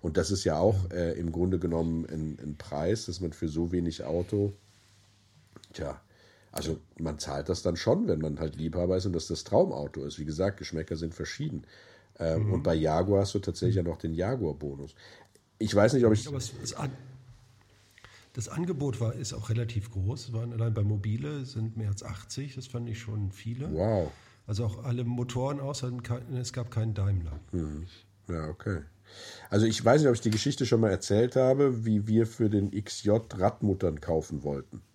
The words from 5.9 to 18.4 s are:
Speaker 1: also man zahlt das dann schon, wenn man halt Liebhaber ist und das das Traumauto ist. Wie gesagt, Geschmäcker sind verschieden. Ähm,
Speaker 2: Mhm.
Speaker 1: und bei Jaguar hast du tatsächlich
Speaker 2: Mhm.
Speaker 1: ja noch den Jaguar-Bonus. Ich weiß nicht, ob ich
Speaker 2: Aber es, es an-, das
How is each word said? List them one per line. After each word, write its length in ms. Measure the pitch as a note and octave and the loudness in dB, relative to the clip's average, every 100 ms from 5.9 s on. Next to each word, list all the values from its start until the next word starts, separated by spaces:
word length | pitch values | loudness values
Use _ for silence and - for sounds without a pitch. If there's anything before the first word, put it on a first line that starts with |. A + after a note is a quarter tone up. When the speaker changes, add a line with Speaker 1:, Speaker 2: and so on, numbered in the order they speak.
| C#2 _ _ - _ _ | -8 _ _ -20 _ _
Speaker 1:
also 280 | - D#2+ D#2+ - - | -6 -4 -6 -8 -8
man 200 | D#2+ D2 | -6 -6
zahlt 320 | - C#2+ C#2+ | -6 -6 -4
das 100 | F2 | -2
dann 140 | F#2 F2 | -2 0
schon, 320 | - D#3+ A3+ | 2 2 2
wenn 120 | D#2+ | 0
man 180 | D#2 D2 | -2 -2
halt 160 | D#2+ C#2+ | -6 -4
Liebhaber 400 | D#2+ F2 F2 F#2 | -4 -2 0 0
ist 80 | |
und 80 | F#2+ | 0
das 140 | E2+ - | -2 -2
das 180 | E2+ | -6
Traumauto 580 | - G#2+ F#3 - D2 - | 2 4 4 0 -6 -6
ist. 140 | C#2 D2+ | -10 -8
Wie 60 | |
gesagt, 320 | D2+ D#2 F#2+ G2 | -6 0 0 -2
Geschmäcker 400 | - E2 D#2+ E2 | -8 -6 -4 -4
sind 180 | E2 | -6
verschieden. 500 | - D2+ - D3+ E2 - - - - _ - | -6 -10 -6 -6 -6 -10 -20 -20 -20 _ -4
Ähm, 260 | E2 D#2+ G#2+ | 0 2 2
Speaker 2:
Mhm. 60 | |
Speaker 1:
und 80 | F2+ | 2
bei 120 | D#2 | 2
Jaguar 460 | E2 D#2 D#2+ F#2 G2 | 2 2 2 4 4
hast 140 | F#2+ | 4
du 40 | G#2 | -2
tatsächlich 380 | G2+ F2 - G#2 | -4 0 2 2
Speaker 2:
Mhm. 80 | E2+ | 0
Speaker 1:
ja 60 | |
noch 60 | D#2 | -4
den 160 | E2 | -4
Jaguar-Bonus. 800 | D#2+ F#2 C3 E2+ C#2+ D2+ C#2 C#2+ - - - - _ _ _ | -2 -2 0 -2 -4 -8 -8 -12 -16 -20 -20 -20 _ _ _
Ich 160 | A2 | 2
weiß 180 | G2 G#2+ | 6 6
nicht, 140 | C3+ A#2 | 8 6
ob 80 | |
ich 120 | G#2+ - | 6 2
Speaker 2:
Aber 120 | C#3 | -6
es, 160 | - - | -6 -8
es 100 | - | -10
an-, 240 | - C#3 - - - - - - - _ _ _ - - - - | -6 -6 -8 -16 -20 -20 -20 -20 -20 _ _ _ -20 -20 -20 -14
das 160 | - | -10